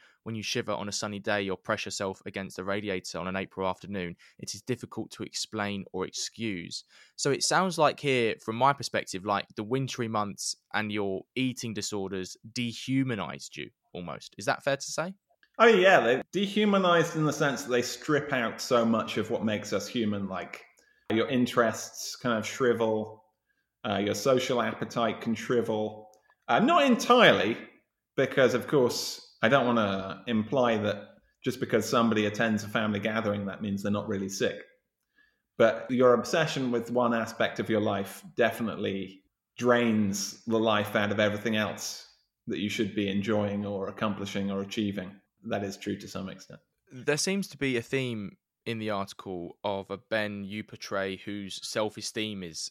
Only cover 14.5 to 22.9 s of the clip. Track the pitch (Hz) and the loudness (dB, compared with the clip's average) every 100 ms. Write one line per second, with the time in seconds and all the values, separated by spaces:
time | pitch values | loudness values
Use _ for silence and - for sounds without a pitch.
14.5 | - 139 139 - 151 175 - _ _ _ | -2 -2 -4 -4 -6 -8 -10 _ _ _
15.5 | - 233 202 190 165 117 131 - 185 202 | 4 6 8 8 8 6 2 0 -2 0
16.5 | 208 214 196 180 170 156 160 151 143 147 | 2 4 4 6 4 4 2 0 2 0
17.5 | 123 117 123 120 - - 143 143 127 110 | -2 0 0 0 -4 0 0 2 -2 -2
18.5 | - - 120 113 110 - 117 104 107 110 | -4 2 4 4 2 0 -4 -2 -2 0
19.5 | 104 - 101 - 123 107 101 95 92 85 | -2 -2 -4 -2 -2 0 -2 -4 -6 -8
20.5 | - - _ _ _ - 110 110 127 120 | -14 -20 _ _ _ 0 0 2 2 4
21.5 | 123 113 - - - - - 127 110 107 | 4 4 0 -8 -12 -12 -6 -2 -2 -2
22.5 | - 123 113 110 | 0 2 4 2